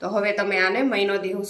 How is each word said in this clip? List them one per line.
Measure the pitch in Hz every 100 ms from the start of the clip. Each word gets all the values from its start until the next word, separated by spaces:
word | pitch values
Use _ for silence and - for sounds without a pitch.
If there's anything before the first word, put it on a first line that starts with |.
તો | 180
હવે | 208 208
તમે | 208 202 190
આને | 185 220
મહિનો | 269 208 196 196
દી | 185 190 196